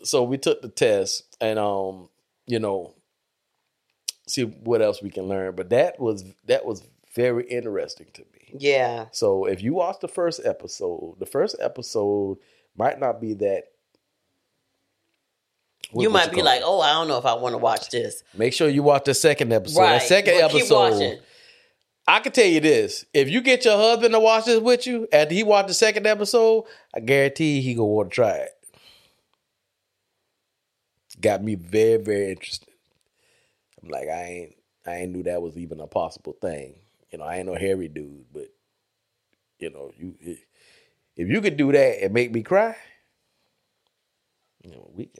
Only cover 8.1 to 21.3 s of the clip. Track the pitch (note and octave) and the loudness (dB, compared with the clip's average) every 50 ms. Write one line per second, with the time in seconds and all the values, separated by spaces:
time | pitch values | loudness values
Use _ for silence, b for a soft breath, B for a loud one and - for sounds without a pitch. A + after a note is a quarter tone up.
8.1 | - - - _ _ _ _ _ - C#3 C#3 C#3+ C#3 C3+ B2+ A#2+ A#2+ A#2 A2+ A2+ | -20 -20 -20 _ _ _ _ _ -16 -4 0 0 2 2 0 -2 -4 -6 -10 -12
9.1 | - - A#2 G#2 G2 F#2+ F#2+ F#2 F#2+ F2+ G2 A#2+ D#3+ F#3 F3 F3+ F#3+ - - E3+ | -6 -2 0 2 2 0 0 -2 -4 -4 -4 -4 -2 -2 -2 -4 -4 -8 -12 -10
10.1 | - - F3 E3+ D#3+ - - A#2 - - - - - - G2+ F2+ F2 D#2+ - E2 | -6 -4 -4 -4 -4 -4 -4 -6 -6 -6 -10 -16 -12 -8 -8 -8 -8 -8 -10 -14
11.1 | E2+ F2+ F#2+ - - C#3 F3 G#3+ - - - A#2 - - A#2+ - - A2+ G2+ G2+ | -14 -14 -12 -6 -4 -2 -2 -2 -4 -6 -6 -6 -6 -8 -12 -8 -4 -2 -2 0
12.1 | G2+ G#2 G2+ G2 G2 G2 _ _ _ _ _ _ _ - G#2+ C3+ - - C#3 B2+ | 0 -2 -2 -4 -6 -10 _ _ _ _ _ _ _ -4 -4 -4 -2 -2 -4 -4
13.1 | A2+ G2+ A#2 A2 G#2+ G2 G#2 G2+ G2 F2+ - - _ _ _ _ _ _ _ _ | -4 -4 -6 -8 -6 -4 -2 -2 -2 -4 -6 -12 _ _ _ _ _ _ _ _
14.1 | _ _ _ _ _ _ _ _ _ _ _ _ _ _ _ _ _ _ _ _ | _ _ _ _ _ _ _ _ _ _ _ _ _ _ _ _ _ _ _ _
15.1 | _ _ _ _ _ _ _ _ _ _ _ _ _ _ - - - A2+ F#3+ A3 | _ _ _ _ _ _ _ _ _ _ _ _ _ _ -18 -8 -4 -2 0 2
16.1 | G#3+ F#3+ E3+ D#3+ F3 F3+ E3 D3 B2+ B2 - E3 F#3+ F#3+ D#3 D3+ D3+ D#3+ E3 D#3 | 2 2 2 2 0 2 2 4 2 2 2 0 2 2 2 2 2 2 0 0
17.1 | C#3+ A#2+ B2 C3+ A#2 A#2 B2 B2 A#2+ A#2+ A#2 B2 A2 - - - - A#2+ A#2 G#2 | -2 0 0 0 0 0 -2 -4 -2 0 0 0 0 0 -4 -6 -6 -4 -4 -6
18.1 | - - - _ - F#2 A2+ A#2 A2+ - E3 D3+ C#3 C#3+ C#3+ D3 C#3+ C#3 C#3 - | -8 -14 -18 _ -4 -2 0 0 2 2 2 2 2 4 4 4 4 4 2 0
19.1 | C3 - - D#3 - - C#3 A#2 A2+ A2 F#2 F3 D3+ E3 F#3 F3 D#3 C#3 - D#3+ | 0 2 4 2 2 2 2 2 2 2 2 2 4 4 6 6 6 4 4 4
20.1 | F3 G3+ G3 G3 F3 F3+ D#3+ D#3 D3 D#3 - G3+ - - - - A2 - - A#2+ | 4 4 6 6 6 6 4 4 4 2 4 4 4 6 6 4 4 2 0 -2
21.1 | G#2+ - b b | -4 -8 b b